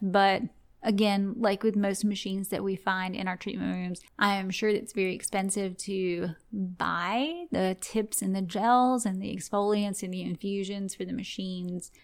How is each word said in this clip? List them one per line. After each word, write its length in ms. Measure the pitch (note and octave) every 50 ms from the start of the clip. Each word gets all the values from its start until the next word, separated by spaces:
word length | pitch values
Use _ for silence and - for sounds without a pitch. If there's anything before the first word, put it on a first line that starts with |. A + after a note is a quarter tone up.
| G3+
but 400 | F#3+ F3+ G3+ G3 G3 F#3+ - A#3 - - - - - _ _ -
again, 520 | A3 G#3 G3 G#3+ G#3 G3+ G3 G3 G3 -
like 260 | - A3+ G#3 G3 G3 -
with 140 | A3 G#3
most 280 | G#3 G3+ G3 G3 G3 -
machines 440 | G#3+ G3+ G3 - G3 F#3+ G3 G3 -
that 160 | - - G3
we 100 | G3 F#3+
find 400 | F#3+ - G3+ F#3+ F#3 F#3 F#3 F#3
in 140 | - F#3 F#3
our 80 | F#3
treatment 360 | F3+ - G3+ F#3+ F#3 F3+ F3+ F#3
rooms, 280 | F3+ F3+ F3+ F3+ - - - _ -
I 160 | G#3 G3+ G3+
am 140 | G3 F#3+ F#3+
sure 200 | F3+ - - G#3+
it's 220 | G#3 F#3+ - - -
very 220 | G#3 F#3+ F#3 F3+
expensive 640 | - - - - G3 F#3+ G3 - G#3 G3 F#3+ F#3 -
to 520 | - - G3 G3 F#3 F3+ F3 E3+ F3+ F3+ D#3+ - _ _ -
buy 920 | G3+ F#3+ F3+ F3+ F3 E3 F3 E3+ E3+ F3 F3+ G#3 A#3+ C4+ D#4 E4 F4 F4 E4 -
the 240 | F3+ F#3+ F#3 F#3+ F#3+
tips 420 | - - - A3 G#3 G#3+ - - G#3
and 120 | F#3+ F#3+
the 80 | G3 F#3+
gels 640 | E3+ - G#3 G#3 A#3 B3 B3 B3+ B3+ B3+ B3 A3+
and 160 | G#3 F#3+ F#3 G3
the 100 | G#3 G#3+
exfoliants 720 | F#3+ - - - G3+ G3+ G#3 G#3 G#3 G#3 G3+ F#3+ - -
and 100 | F#3 F#3
the 100 | F#3 F3
infusions 760 | F3+ F3+ - - G3 G3 G3 G3 F#3+ G3+ G3+ G3 F#3+ -
for 80 | - F#3
the 80 | F3+ F3+
machines. 800 | - F#3+ - - - F#3+ F#3 F#3 F3+ F3+ F3+ F3+ F3+ - - - -